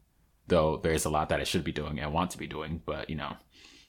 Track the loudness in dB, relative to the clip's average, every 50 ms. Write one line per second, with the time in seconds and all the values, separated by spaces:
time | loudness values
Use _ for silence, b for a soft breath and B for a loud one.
0 | _ _ _ _ _ _ _ _ _ 4 4 6 6 4 2 2 2 2 2 2
1 | 2 2 2 2 2 2 0 0 0 0 0 0 0 -2 -2 -4 -4 -4 -4 -4
2 | -4 0 0 0 0 0 -2 -6 -8 -8 -6 -6 -6 -6 -6 -6 -6 -6 -6 -6
3 | -6 -6 -6 -6 -6 -8 -8 -10 -16 _ B B B B B B B